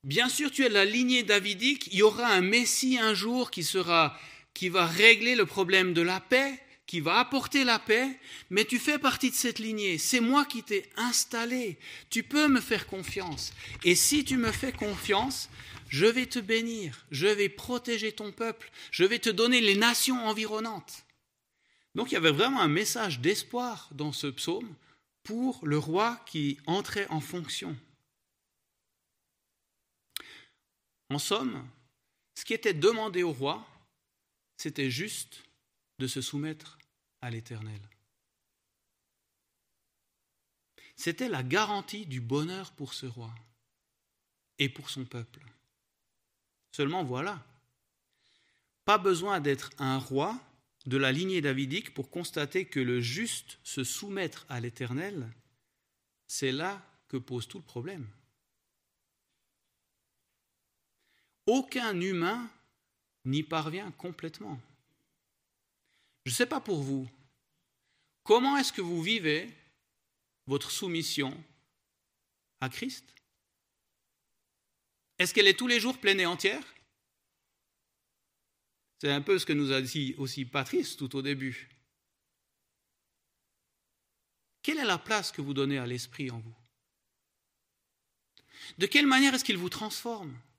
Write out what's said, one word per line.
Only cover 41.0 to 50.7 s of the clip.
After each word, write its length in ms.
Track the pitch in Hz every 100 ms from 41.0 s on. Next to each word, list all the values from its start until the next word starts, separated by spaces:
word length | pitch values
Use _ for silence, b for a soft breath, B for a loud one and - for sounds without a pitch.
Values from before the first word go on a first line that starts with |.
| 170 165 254
la 140 | 156
garantie 640 | 127 175 214 202 196 208 190
du 160 | 127
bonheur 500 | 117 139 156 185 190
pour 200 | _ 139
ce 140 | - 131
roi 260 | 120 113 113 113 _ _ _ _ _ _ _ _ _ _ _
et 100 | 135
pour 220 | 131 139
son 140 | 139 127
peuple. 360 | 120 113 - - _ _ _ _ _ _ _ _ _ _ _ _
Seulement 320 | - 143 180
voilà, 400 | 147 123 170 185 - _ _ _ _ _ _ _ _ _ _ _ _ _ -
pas 140 | 208
besoin 400 | 190 175 190 196
d'être 320 | 143 135 - -
un 180 | 135 131
roi 420 | - 135 165 247 - _ _